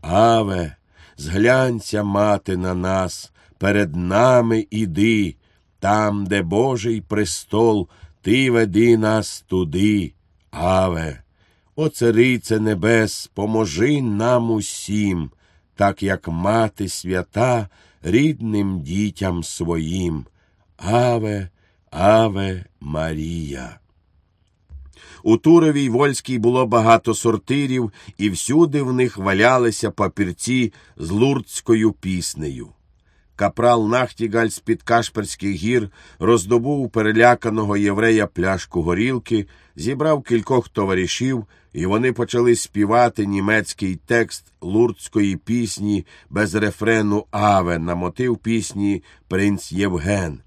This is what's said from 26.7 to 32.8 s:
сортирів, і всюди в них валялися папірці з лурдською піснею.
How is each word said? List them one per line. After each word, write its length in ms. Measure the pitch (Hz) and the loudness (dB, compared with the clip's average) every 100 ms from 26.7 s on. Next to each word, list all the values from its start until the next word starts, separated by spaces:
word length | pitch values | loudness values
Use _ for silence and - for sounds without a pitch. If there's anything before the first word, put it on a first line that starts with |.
| 120 110 113 - | 4 6 4 4
сортирів, 800 | 107 117 107 - 139 139 127 117 - - - | 0 0 0 -2 -2 0 -2 -4 -8 -20 -4
і 120 | 104 | -4
всюди 520 | 90 - 151 165 143 | -2 0 2 4 2
в 100 | 131 | -2
них 260 | 127 127 104 | 0 0 0
валялися 720 | 95 95 113 127 120 107 107 | -2 4 4 4 2 0 -6
папірці 840 | - 98 - 101 85 - 127 113 - _ _ | -2 -4 -2 -6 -4 -4 -2 -2 -6 _ _
з 140 | 80 | -4
лурдською 840 | 98 131 135 - - - 113 110 | 2 2 2 -4 -12 0 4 4
піснею. 760 | 101 95 92 80 - 76 65 - _ | 0 -6 -4 -6 -8 -10 -10 -16 _